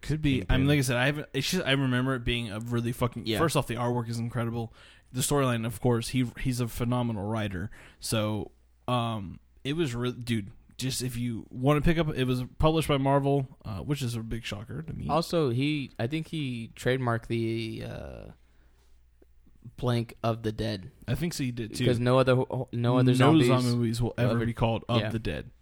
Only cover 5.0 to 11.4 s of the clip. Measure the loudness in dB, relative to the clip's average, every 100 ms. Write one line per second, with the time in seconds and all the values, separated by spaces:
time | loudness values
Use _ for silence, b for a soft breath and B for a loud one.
5 | b -4 0 2 2 0 -2 -2 2 2
6 | 0 0 -2 -2 -2 -2 -4 -2 0 0
7 | 0 -2 -2 -2 -2 -4 -8 B B B
8 | -2 0 0 -2 -6 _ _ _ -4 -2
9 | -2 -4 -8 -12 _ -12 -6 -2 -2 0
10 | -4 -4 -2 -2 -2 -14 -20 -6 -4 -4
11 | -6 -4 -4 -4